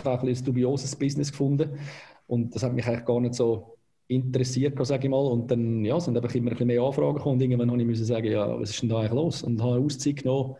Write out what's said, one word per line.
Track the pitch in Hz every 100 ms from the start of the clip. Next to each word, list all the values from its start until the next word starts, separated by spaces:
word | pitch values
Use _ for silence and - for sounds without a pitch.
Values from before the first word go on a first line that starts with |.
auch | 139 127
ein | 127
bisschen | 127
ein | 131
dubioses | 123 123 139 135 -
Business | 139 143 143
gefunden. | - 139 143 151 143 143 - - - -
Und | 120 117
das | 110
hat | 123
mich | 123 117
eigentlich | 117 -
gar | 120
nicht | 123
so | 123 117 110 - - _ _ -
interessiert, | 127 127 127 127 123 143 135 131
sage | 135
ich | 135
mal. | 135 139
Und | 120 117
dann, | 120 117 113
ja, | 104 156
sind | 175 120
einfach | 123
immer | 123 120
ein |
bisschen | 120 120
mehr | 120
Anfragen | 131 143 143 147
gekommen. | 147 127
Und |
irgendwann | 131 123 120
habe | 120
ich | 117
müssen | 113
sagen, | 110 113 113
«Ja, | 107 107 120
was | 104
ist | -
denn | 117
da | 113
eigentlich | 107
los?» | 120 165 -
Und | - 117
habe | 120 123
eine |
Auszeit | 147 139 143 143
genommen, | 127 135 127 -